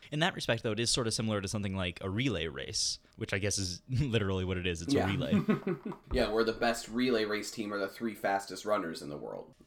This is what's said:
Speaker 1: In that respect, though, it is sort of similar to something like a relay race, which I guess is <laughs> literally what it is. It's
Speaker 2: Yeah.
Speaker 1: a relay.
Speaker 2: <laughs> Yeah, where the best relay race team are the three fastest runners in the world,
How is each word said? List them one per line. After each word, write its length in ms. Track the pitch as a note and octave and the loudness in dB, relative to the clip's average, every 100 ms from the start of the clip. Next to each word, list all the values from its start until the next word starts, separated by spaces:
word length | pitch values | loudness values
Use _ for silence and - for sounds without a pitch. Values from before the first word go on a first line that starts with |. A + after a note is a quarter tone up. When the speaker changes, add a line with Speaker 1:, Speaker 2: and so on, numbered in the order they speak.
| - | -6
Speaker 1:
In 80 | D3+ | 0
that 140 | E3+ | 0
respect, 280 | - - A#2 | 0 0 2
though, 100 | A2+ | 2
it 60 | G#2+ | 0
is 100 | A#2 | 2
sort 160 | - A2+ | 2 2
of 80 | |
similar 260 | G#2+ A2 G#2 | 0 0 0
to 80 | G2 | 0
something 260 | G#2+ G2+ | -2 -2
like 240 | F#2+ F2+ F2 | 0 -2 -2
a 80 | F#2+ | -2
relay 360 | G2+ C3+ F2+ D#2+ | 0 0 0 -2
race, 520 | C2+ - - - - - - | -4 -4 -2 -2 -4 -10 -10
which 160 | A2 | -2
I 60 | G2+ | 0
guess 180 | G2+ F#2+ | 0 0
is 220 | F#2 F2 | -2 -6
<laughs> 40 | - | -2
literally 560 | C3 C#3+ A2 G2 F#2+ | 0 2 2 2 0
what 140 | F#2 F#2 | 0 0
it 80 | F2+ | 0
is. 160 | E2 | -2
It's 100 | E2+ | 0
Speaker 2:
Yeah. 120 | C#3+ - | 2 2
Speaker 1:
a 0 | C#3 | 0
relay. 240 | - G#3 | 2 2
Speaker 2:
<laughs> 720 | - F#3+ - E3+ G#3+ - - | 4 0 0 -4 -6 -12 -2
Yeah, 160 | B2+ G#2+ | 0 2
where 160 | A2 | 2
the 80 | A2 | 2
best 360 | A2+ A#2+ A#2 - | 2 2 0 -2
relay 360 | A2+ B2+ A#2 | 0 4 4
race 260 | G#2 G#2 G2+ | 2 -2 -4
team 220 | - G#2 | -6 -4
are 60 | G2+ | -2
the 100 | F#2+ | -2
three 260 | - A#2 | -2 -4
fastest 500 | G2+ G2+ G2 - F#2 G#2 | -2 0 0 -2 -6 0
runners 340 | G#2 E2 E2 | 0 0 -6
in 60 | D2 | -8
the 80 | D2 | -8
world, 360 | A1+ G1+ - - | -8 -10 -12 -16